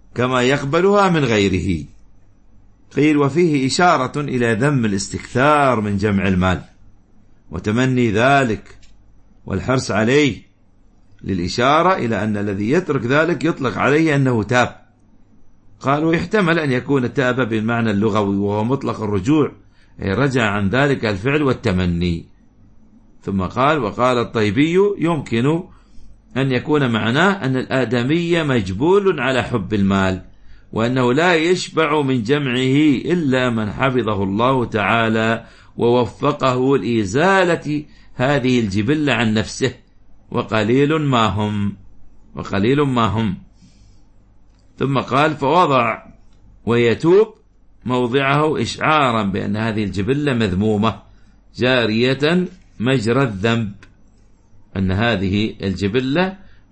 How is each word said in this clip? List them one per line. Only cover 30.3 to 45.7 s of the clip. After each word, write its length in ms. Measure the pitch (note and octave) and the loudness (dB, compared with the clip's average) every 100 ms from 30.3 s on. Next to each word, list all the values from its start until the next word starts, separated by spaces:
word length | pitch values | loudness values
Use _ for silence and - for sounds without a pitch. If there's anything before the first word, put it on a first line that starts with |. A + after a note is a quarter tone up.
| - - - - | -20 -20 -20 -10
وأنه 400 | - A#2 B2+ B2 | -4 -2 0 2
لا 220 | C#3 F3+ | 2 2
يشبع 680 | E3 E3 F3+ - D#3 D3+ D3+ | 2 2 0 -2 -2 0 0
من 200 | C3+ C3 | 0 -2
جمعه 880 | G#2 D3 C3+ B2 C3 C#3 D3+ B2 - | 0 0 0 0 2 4 4 2 0
إلا 380 | F3 C#3+ B2+ B2+ | -2 0 0 0
من 220 | A2+ G#2+ | -2 -4
حفظه 500 | F#2 C3 B2 G#2+ G2+ | -2 -2 0 -2 -2
الله 420 | G2 G2+ B2 C3 | -2 0 0 0
تعالى 800 | G#2 G#2+ G2 A#2 A2+ A2 A2 A2+ - - - - | -2 -2 0 0 2 0 0 -2 -6 -20 -16 -2
ووفقه 1040 | A#2+ B2 A2+ - C#3 D3 C3 B2+ C3 C#3 | 2 2 0 -2 -2 0 0 0 2 0
لإزالة 1040 | A#2 A2+ G2 B2 F3+ F#3+ F3 D#3+ C#3+ D3 - - - | 0 -2 0 2 2 4 2 0 -4 -6 -8 -18 -12
هذه 460 | - C3 C#3+ B2+ B2 | -2 0 2 2 2
الجبلة 520 | G#2+ G2 G#2 D#3 C#3+ | 2 0 0 0 0
عن 220 | A#2 A2+ | 0 2
نفسه، 400 | G#2+ - - B2 - - - - - - | 0 -2 -2 -4 -4 -18 -20 -20 -20 -8
وقليل 680 | B2 G#2+ A2 G#2 C3 C#3+ D#3 | -6 -2 0 2 2 2 0
ما 300 | D3 A#2+ G#2+ | 0 2 2
هم، 500 | G2 G#2+ G#2 G2+ - - - - - - | 0 -2 -2 -4 -6 -16 -20 -20 -20 -18
وقليل 460 | - F#2 G2+ A2 C#3+ | -14 -4 0 2 2
ما 260 | C#3 B2 A2 | 2 0 0
هم." 320 | G#2+ A2 - - - - - - - - - - - - _ - - | 0 -2 -4 -12 -20 -20 -20 -20 -20 -20 -20 -20 -20 -20 _ -14 -6
ثم 200 | C3 C3 | -2 -2
قال: 380 | - C3 D#3 D3 | 0 0 0 0
"فوضع 640 | C3+ E3+ E3 | 0 2 4